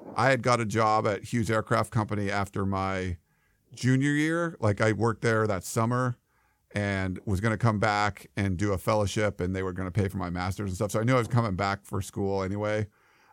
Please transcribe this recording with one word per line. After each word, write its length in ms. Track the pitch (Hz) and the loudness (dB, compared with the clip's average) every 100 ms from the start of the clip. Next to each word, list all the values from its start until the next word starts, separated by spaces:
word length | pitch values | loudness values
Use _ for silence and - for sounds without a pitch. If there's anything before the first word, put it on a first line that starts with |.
| - - | -8 0
I 140 | 123 | 2
had 140 | 131 | 4
got 160 | 117 120 | 4 2
a 60 | 110 | 2
job 420 | 107 110 110 110 | 2 4 4 2
at 160 | 98 | -2
Hughes 260 | - 120 104 | -2 -2 0
Aircraft 420 | 110 104 113 107 | 0 0 0 0
Company 380 | 120 107 104 98 | -2 -2 -2 -2
after 360 | 101 95 101 98 | -2 -2 -2 -2
my 520 | 95 95 95 92 87 _ _ _ _ _ | -2 -2 -2 -4 -6 _ _ _ _ _
junior 380 | 120 120 131 143 | -4 0 2 2
year. 440 | 147 156 170 170 - | 2 0 0 -2 -2
Like, 200 | 110 104 | 0 2
I 100 | 110 | 2
worked 320 | 101 113 107 | 2 0 0
there 240 | 117 110 107 | 0 2 2
that 160 | 95 | -2
summer 540 | - - 113 123 127 123 _ _ _ _ _ 101 | -4 -2 0 0 0 -4 _ _ _ _ _ -4
and 440 | 101 98 95 92 - | -2 0 -2 -4 -2
was 160 | 92 | 0
gonna 160 | 113 104 | 2 2
come 220 | 117 107 | 2 2
back 480 | 110 104 104 - - - | 2 2 0 -2 -8 -2
and 200 | 98 90 | -2 0
do 140 | 104 | 0
a 60 | 95 | 0
fellowship, 640 | - 110 101 - 104 - | 2 2 2 0 0 0
and 120 | 90 95 | -2 -2
they 60 | |
were 120 | 95 | -4
gonna 180 | 90 92 | -4 -4
pay 160 | 95 98 | -2 -2
for 100 | 95 | -2
my 120 | 90 | -4
master's 400 | 87 92 98 101 | -2 -4 -4 -4
and 60 | 90 | -4
stuff. 160 | 104 | -2
So 100 | 110 | 0
I 20 | |
knew 120 | 113 131 | 2 2
I 40 | |
was 80 | 110 | 2
coming 280 | 120 117 90 | 2 0 0
back 280 | 98 98 | 0 -2
for 180 | - 101 | -4 -6
school 420 | 98 - 98 98 | -6 -4 -2 0
anyway. 440 | 95 101 104 107 104 _ _ _ _ | -2 -2 -2 -2 -4 _ _ _ _